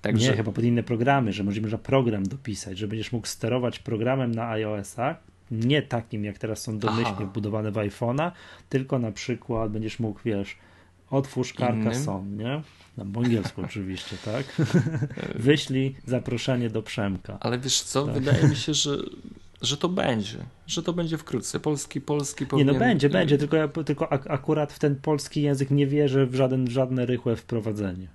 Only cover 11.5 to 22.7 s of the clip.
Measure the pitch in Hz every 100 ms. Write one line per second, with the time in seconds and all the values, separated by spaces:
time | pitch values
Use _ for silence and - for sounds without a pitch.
11.5 | - 123 113 110 120 143 95 98 104 113
12.5 | 147 151 - - - 98 107 123 117 92
13.5 | - - 107 95 92 - 92 - 113 139
14.5 | - 135 139 120 160 139 - - - 117
15.5 | 147 - 131 135 135 - 123 - 120 -
16.5 | 127 117 110 110 - 101 92 - 98 -
17.5 | 123 131 - - 135 147 143 131 123 147
18.5 | 151 - 147 147 143 - - - - -
19.5 | - 120 143 175 185 - 113 101 113 -
20.5 | - - - 165 175 165 160 - 127 -
21.5 | - 156 147 - 143 135 147 143 - 131
22.5 | 165 139